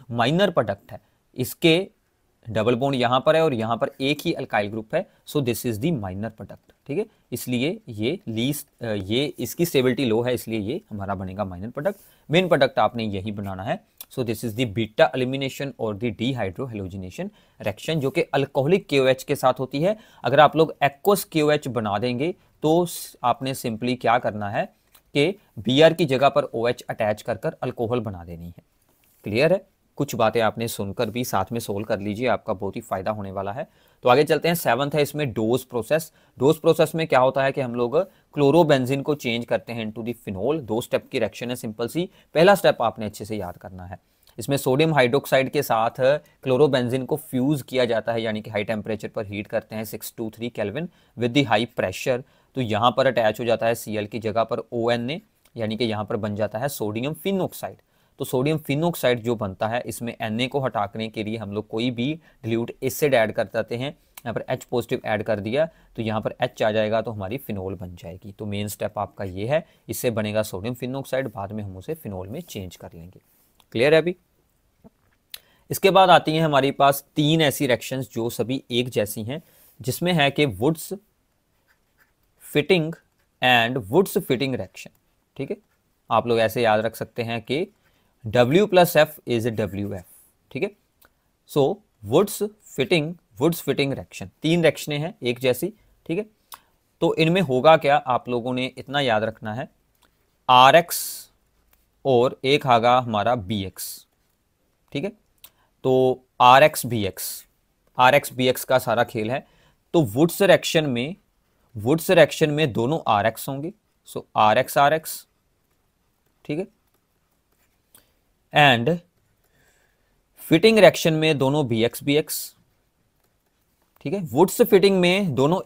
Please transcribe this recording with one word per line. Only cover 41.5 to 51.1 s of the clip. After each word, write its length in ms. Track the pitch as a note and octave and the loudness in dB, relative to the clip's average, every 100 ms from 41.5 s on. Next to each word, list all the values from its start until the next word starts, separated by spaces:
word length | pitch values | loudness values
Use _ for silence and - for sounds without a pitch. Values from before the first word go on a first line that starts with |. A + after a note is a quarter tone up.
| B2 | -8
सिंपल 320 | A#2 G#2+ A#2 | -8 -6 -6
सी। 220 | D#3+ F#3 _ _ D3 | -4 -6 _ _ 4
पहला 200 | F3+ G3 | 6 6
स्टेप 260 | D#3 - | 4 2
आपने 240 | A2+ A2+ G#2 | 0 -2 -8
अच्छे 200 | - G#2 | -8 -8
से 120 | A2 | -8
याद 200 | F2 - | -8 -12
करना 280 | - F#2 F2+ | -16 -16 -16
है, 140 | F#2 _ _ _ - | -16 _ _ _ -10
इसमें 200 | A#2 C#3 | -4 -2
सोडियम 360 | C3+ C3 D#3+ | 0 2 2
हाइड्रोक्साइड 560 | C#3+ B2 C#3 - C3+ B2+ | 2 2 2 2 0 2
के 140 | D3 | -2
साथ 380 | C3+ A2+ A2+ - C3 D3 - _ | -2 0 0 0 0 0 -4 _
क्लोरोबेंजीन 640 | C3+ B2+ D3+ C3 B2 C3 B2+ | -2 2 4 2 0 -2 -4
को 100 | D3 | -6
फ्यूज 440 | - B2+ C3+ D3 | -4 -2 0 -2
किया 240 | - B2+ A#2+ | -2 -2 0
जाता 280 | A2 A2 | 0 -2
है, 80 | A#2 | -4
यानी 200 | A2 G#2+ | -4 -6
कि 80 | A2+ | -6
हाई 140 | G#2+ | -6
टेम्परेचर 440 | G#2 A2 A2+ G#2+ G#2+ | -4 -6 -6 -8 -8
पर 180 | A#2 G2+ | -10 -8
हीट 220 | G#2 G2+ | -8 -6
करते 280 | A2 - A2 | -6 -6 -10
हैं 80 | A2 | -10
सिक्स 280 | G#2+ - - | -12 -12 -10
टू 120 | A2+ | -10
थ्री 200 | G#2+ A#2+ | -8 -8
Kelvin 380 | A#2+ G2+ B2 F3 _ _ | -6 -6 -6 -8 _ _